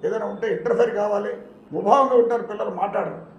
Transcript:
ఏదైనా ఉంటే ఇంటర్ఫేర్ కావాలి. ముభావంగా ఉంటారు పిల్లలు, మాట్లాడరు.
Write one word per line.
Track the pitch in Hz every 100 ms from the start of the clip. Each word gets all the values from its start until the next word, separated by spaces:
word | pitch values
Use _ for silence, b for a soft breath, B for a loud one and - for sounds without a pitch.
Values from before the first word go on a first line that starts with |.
ఏదైనా | 226 220 208
ఉంటే | 202 226 190
ఇంటర్ఫేర్ | 240 233 233 202
కావాలి. | 208 208 208 - - - - 156
ముభావంగా | 180 262 269 254
ఉంటారు | 226 233 -
పిల్లలు, | 208 208 180
మాట్లాడరు. | 202 202 175 170 -